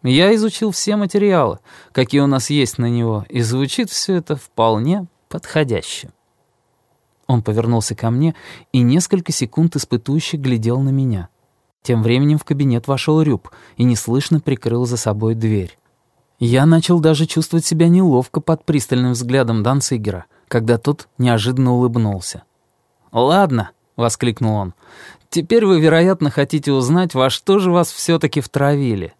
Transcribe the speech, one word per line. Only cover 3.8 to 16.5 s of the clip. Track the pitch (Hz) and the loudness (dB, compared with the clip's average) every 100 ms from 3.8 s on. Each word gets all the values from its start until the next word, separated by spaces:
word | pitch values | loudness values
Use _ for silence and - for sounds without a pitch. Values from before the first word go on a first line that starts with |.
| 226 | -4
всё | - - 180 | -6 -2 -4
это | 165 143 | -2 -8
вполне | - - 113 107 127 196 180 _ _ | -8 0 2 2 0 -2 -4 _ _
подходяще». | - - 156 139 104 - - - _ _ _ _ _ _ _ _ _ _ _ - | -14 -4 -2 -2 -4 -6 -14 -16 _ _ _ _ _ _ _ _ _ _ _ -2
Он | 123 | -2
повернулся | 110 107 117 117 - | 0 -2 0 -2 -2
ко | 110 113 | -6 -4
мне | 120 160 160 - - _ | 0 -2 -4 -16 -20 _
и | 131 | 0
несколько | 120 151 175 190 170 | 2 2 0 -2 -2
секунд | - 120 - 170 151 | -6 -4 0 0 -2
испытующе | - 120 123 147 - 160 | -4 -4 -2 -4 -4 -4
глядел | 135 120 113 123 | -2 0 0 0
на | 135 | 0
меня. | 135 131 104 85 _ _ _ _ _ | 0 0 -2 -6 _ _ _ _ _
Тем | - 117 | -2 0
временем | 110 123 147 151 | 2 2 2 0
в | |
кабинет | - 143 139 117 113 | -2 -2 0 0 0
вошёл | 139 - 156 | -2 2 2
Рюб | 151 107 - - - - | 2 0 -6 -20 -20 0
и | |
неслышно | 123 117 - 127 - 160 | 0 0 0 -2 0 -2
прикрыл | 151 131 117 117 | 0 -4 -2 -2
за | 123 120 | -2 -2
собой | 113 104 110 | -2 -2 -2
дверь. | 113 110 107 87 _ _ _ _ _ _ _ | -2 0 -2 -4 _ _ _ _ _ _ _
Я | 120 | 0